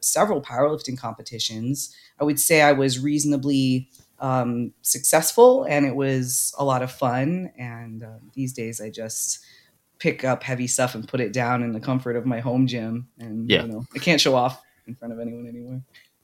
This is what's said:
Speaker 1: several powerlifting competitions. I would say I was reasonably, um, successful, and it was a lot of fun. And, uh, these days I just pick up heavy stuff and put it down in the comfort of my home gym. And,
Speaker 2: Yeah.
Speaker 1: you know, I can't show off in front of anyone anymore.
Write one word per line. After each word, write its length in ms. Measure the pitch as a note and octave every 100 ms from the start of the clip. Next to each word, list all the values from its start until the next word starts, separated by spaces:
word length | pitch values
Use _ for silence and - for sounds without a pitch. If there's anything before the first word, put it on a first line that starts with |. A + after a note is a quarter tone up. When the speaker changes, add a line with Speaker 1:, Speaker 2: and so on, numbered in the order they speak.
Speaker 1:
several 400 | - D3+ G#3 E3
powerlifting 560 | - A#2+ D3 D#3 - B2+
competitions. 1000 | A#2 A2+ A2 A2+ - A2 A#2+ C#3 - - - -
I 40 |
would 160 | D3 C#3+
say 220 | - D#3+
I 80 | D3
was 240 | C3+ C3+ B2+
reasonably, 880 | C#3+ D3 D3 C#3+ C#3 C#3 C3 B2+ C3 - _ -
um, 540 | C3+ C3 A#2+ A#2+ A#2 -
successful, 840 | - - - D#3+ E3 - B3 C4 D#3
and 160 | D3 C#3
it 100 | B2+
was 560 | C3+ C3 B2 B2+ - -
a 80 | C#3
lot 160 | B2+
of 100 | B2+
fun. 600 | - C3 B2 C#3 F3+ F#3 -
And, 440 | B2 A#2 A#2 A2
uh, 140 | A2+ A2 G#2
these 200 | C3+ C3
days 280 | B2+ A2+ A2+
I 80 | G#2+
just 560 | A2 A2 - - - - - _ _ _ -
pick 240 | E3 - C3
up 160 | B2
heavy 240 | - B2 B2
stuff 280 | - B2+ A2
and 120 | A2+
put 120 | -
it 100 | A2+
down 300 | A2+ A#2+ B2
in 120 | A#2+
the 60 | A2+
comfort 360 | - B2+ B2 A#2+
of 100 | B2
my 140 | A#2
home 260 | A#2+ B2 C3
gym. 420 | A#2+ A2+ A#2 B2+ -
And, 280 | A#2 A2 A2+
Speaker 2:
Yeah. 120 | F#2
Speaker 1:
you 60 | E2
know, 140 | A2 B2 D#3+
I 40 |
can't 200 | F3 D3+
show 140 | D3+ C3
off 260 | B2 - _ _ -
in 80 | B2
front 180 | A#2
of 60 | A2+
anyone 260 | A#2 A#2+ A#2+
anymore. 380 | A#2+ A#2+ C3 C3 - _ _